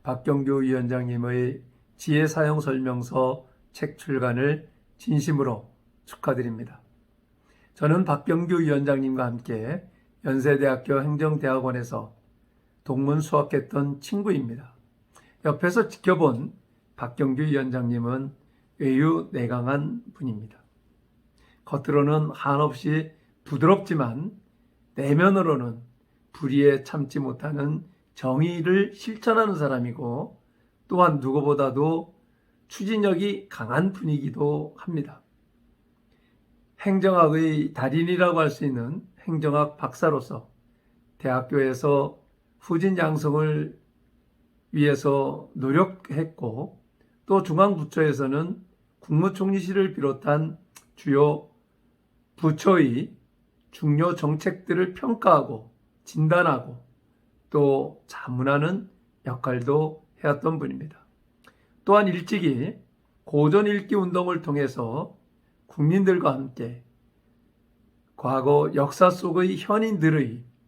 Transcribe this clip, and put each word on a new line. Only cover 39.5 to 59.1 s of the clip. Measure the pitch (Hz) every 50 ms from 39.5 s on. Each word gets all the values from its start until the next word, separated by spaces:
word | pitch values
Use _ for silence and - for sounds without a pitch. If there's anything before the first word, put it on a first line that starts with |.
| 143 151 147 147 -
박사로서 | - - 120 - - - 120 113 131 - - - 113 - - _ _ _ _ _ _ _ _ _ _ _ _ _ _
대학교에서 | - 135 127 127 123 - 151 139 135 131 127 127 - 147 143 139 143 147 - - _ _ _ _ _ _ _ _
후진 | - - 170 165 180 196 190 175
양성을 | 165 156 156 151 147 151 143 151 156 151 151 151 156 156 - - _ _ _ _ _ _ _ _ _ _ _ _ _ _ _ _ _ _ -
위해서 | 151 147 147 143 139 - 143 139 139 135 135 - - - - -
노력했고, | 156 131 135 139 165 190 185 - - - - - 151 160 160 - - - 113 110 123 170 - - - _ _ _ _ _ _ _ _ _
또 | - 196 196 190
중앙부처에서는 | 185 156 165 196 208 196 160 147 147 - 165 156 151 135 131 139 131 135 147 165 180 - - - _ _ _ _ _ _ _
국무총리실을 | _ - 151 151 180 190 185 190 190 190 196 196 170 175 190 196 190 190 -
비롯한 | - 135 139 131 131 - 147 147 151 160 160 - - _ _ - - - _ _
주요 | - - 151 135 139 147 147 151 - - - _ _ _ _ _ _ _ _ _ _ _ _ _ _ _ _ _
부처의 | - 170 160 151 156 - 196 185 170 147 127 117 131 - - - - _ _ _ _ _ _ _ _ _ _
중요 | - - 156 151 147 147 165 180 175
정책들을 | 175 156 147 156 151 - 190 180 - - - 175 175 185 185 185
평가하고 | - - 254 226 220 - 185 165 143 127 120 120 110 120 - _ _ _ _ _ _ _
진단하고 | - - 156 156 156 175 175 175 165 139 123 120 - 123 - - _ _ _ _ _ _ _ _ _ _ _ _ _
또 | - 151 143 139 135 135 139 143 - - _
자문하는 | - - - - 123 127 123 131 139 143 143 151 165 190 214 - - _ _ _ _